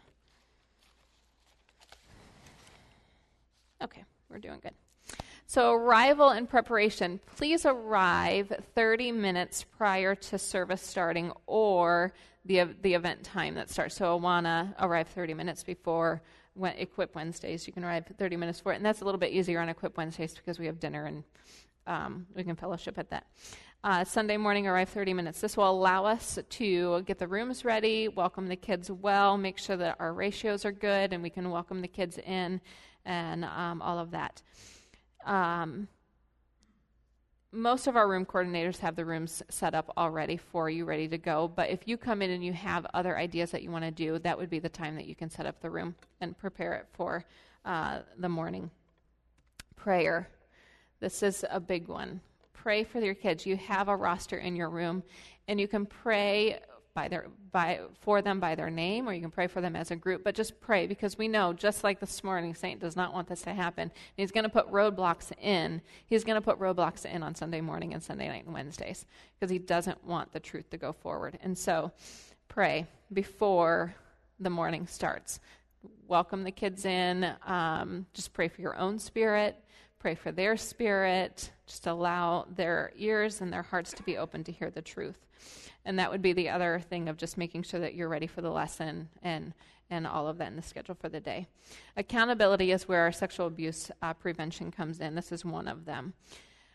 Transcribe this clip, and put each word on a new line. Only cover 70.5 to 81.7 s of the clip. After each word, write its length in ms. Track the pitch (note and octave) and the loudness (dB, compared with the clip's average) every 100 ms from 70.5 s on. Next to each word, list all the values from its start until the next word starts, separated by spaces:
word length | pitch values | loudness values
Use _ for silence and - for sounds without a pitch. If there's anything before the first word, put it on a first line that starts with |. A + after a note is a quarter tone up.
| D#3 - | -12 -12
to 60 | E3 | -8
go 140 | D#3+ | -8
forward. 480 | D#3 - D#3 - - | -8 -8 -6 -6 -6
And 160 | F#3 F3+ | -6 -2
so 360 | - E3 D#3+ - - - - - _ | 0 2 0 -8 -20 -20 -20 -20 _
pray 380 | - F3 D3 E3 - _ | 2 2 2 -4 -14 _
before 840 | G3 G3 - G#3 F3+ E3 E3+ E3+ - - _ _ _ | -4 -4 0 4 6 6 4 0 -6 -20 _ _ _
the 120 | F#3 | -4
morning 360 | E3+ D#3+ E3 F3 | -2 -2 -4 -8
starts. 540 | - F3 - - - - - _ _ - - - | -4 -2 -2 -8 -12 -14 -20 _ _ -20 -20 2
Welcome 360 | F3 F3 F#3+ | 2 2 -4
the 80 | F#3+ | -6
kids 320 | F#3+ G3+ F#3 | -2 -4 -2
in. 400 | F#3+ F#3 F3+ F3+ F3+ - - | 0 2 2 2 0 -2 -4
Um, 600 | F3+ E3 D#3+ F3+ F#3 F#3+ | 0 0 -2 -4 -8 -10
just 220 | - - | -12 -10
pray 160 | - E3 | -2 -2
for 100 | - | -2
your 160 | F#3 - | -6 -2
own 240 | F#3 A3 | -2 -2
spirit. 640 | - A3+ A3 G#3 G#3 - _ - - _ | -6 2 4 4 2 -2 _ -20 -20 _
Pray 180 | G3 D#3+ | -4 -4
for 180 | E3 | -4
their 240 | D#3+ G3 A3 | 0 2 2
spirit. 960 | - - A3+ G3 F#3+ F#3 F#3 - - - | -2 -2 2 4 4 4 0 -6 -14 -14
Just 200 | - | -20